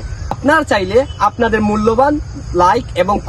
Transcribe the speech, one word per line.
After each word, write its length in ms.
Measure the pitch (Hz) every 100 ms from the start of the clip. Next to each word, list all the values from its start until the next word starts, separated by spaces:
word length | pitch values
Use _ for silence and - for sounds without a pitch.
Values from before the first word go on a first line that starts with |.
| - - -
আপনারা 300 | - 269 320 294
চাইলে 260 | 214 185 220 285 - 202
আপনাদের 340 | 208 226 214 214
মূল্যবান 440 | 214 220 226 285 302 - - - 180
লাইক 240 | 180 233 - 175
এবং 120 | 185 202